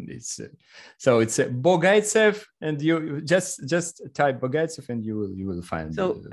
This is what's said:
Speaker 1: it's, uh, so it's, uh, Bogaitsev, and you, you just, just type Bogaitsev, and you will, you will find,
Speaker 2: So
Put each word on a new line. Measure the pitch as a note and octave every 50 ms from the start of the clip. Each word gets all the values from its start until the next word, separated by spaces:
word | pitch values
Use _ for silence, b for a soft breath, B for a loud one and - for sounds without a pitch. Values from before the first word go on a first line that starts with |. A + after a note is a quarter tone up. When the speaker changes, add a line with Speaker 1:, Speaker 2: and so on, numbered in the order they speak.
| - -
Speaker 1:
it's, | - - - - - -
uh, | G#1+ - - B B B B B B B B _
so | - C3+ A#2+ A#2
it's, | A2+ A2 - -
uh, | -
Bogaitsev, | - B2 B2 B2+ E3+ F#3 F3 F3 F#3 G3+ G#3+ G#3 G#3 - A3 A3 G#3+ G3+ G#3 - - _ _
and | - D#3 D3+ C#3+ D3
you, | D#3 E3 D#3+
you | D#3 D#3+ C#3+ C#3+
just, | D#3+ C#3+ E3+ F#3+ F3+ - - - C#3+ C3
just | D#3+ F3 E3+ - - - - - -
type | - D3 C#3+ C3 A#2
Bogaitsev, | B2+ B2+ C3 D#3 E3 D#3+ D#3+ - C3+ -
and | A#2+ A#2 G#2+
you | A2 G#2+
will, | G#2+ G#2 G2 -
you | F#2+ F#2+
will | G2 F2+ F2 F2
find, | - - E2 D#2+ D#2 D#2+
Speaker 2:
So | F3+ F#3+ F#3 - - - -